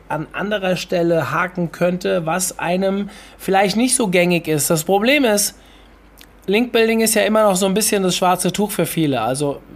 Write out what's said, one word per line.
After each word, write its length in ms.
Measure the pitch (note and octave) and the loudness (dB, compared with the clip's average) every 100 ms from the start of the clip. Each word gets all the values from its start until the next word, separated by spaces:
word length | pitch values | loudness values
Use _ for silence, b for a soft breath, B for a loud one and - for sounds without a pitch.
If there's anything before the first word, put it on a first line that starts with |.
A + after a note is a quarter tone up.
| - | -10
an 200 | D3+ D#3 | -8 -8
anderer 460 | - G3 G#3 F#3 F#3 | -8 -4 -4 -2 -4
Stelle 540 | - F3+ E3+ E3 C3 | -2 0 2 0 0
haken 420 | D#3+ F3+ F3+ E3+ | -2 -2 -4 -6
könnte, 520 | - F3 F3+ G3 F#3+ D#3+ | -2 -2 0 -2 -2 -2
was 320 | F3 F#3 - | -2 -4 -6
einem 520 | D#3+ F#3 F#3+ G3 G3+ B B B | -4 0 0 -2 -6 B B B
vielleicht 380 | - F#3+ G3+ G3+ | -2 2 2 2
nicht 200 | B3+ - | 0 0
so 120 | A3 | 2
gängig 400 | F3+ F3 F3 D#3+ | 2 2 2 0
ist. 220 | D#3 C#3 | -2 0
Das 160 | E3 D#3 | -2 2
Problem 400 | G3 A3+ D4 B3+ | 2 2 2 2
ist, 300 | G#3 G3+ - B B B B - - - - - | 0 -2 -8 B B B B -20 -20 -20 -12 -2
Linkbuilding 540 | G3+ B3 A#3+ A3+ A3+ | 0 2 2 2 2
ist 140 | A3 A3 | 2 2
ja 80 | |
immer 200 | G3+ G#3+ | 2 4
noch 120 | G#3+ F#3 | 4 2
so 80 | G3 | 2
ein 80 | |
bisschen 300 | F#3+ G#3+ G#3 | 0 0 0
das 120 | F#3 E3 | 0 0
schwarze 380 | F#3 F3+ F3+ | 0 0 -2
Tuch 180 | F3 G3+ | -2 -4
für 140 | - E3 | -2 -2
viele. 340 | - D#3 B2+ | 0 0 0
Also 420 | A2 C3 D3 - - | -2 -2 -4 -6 -12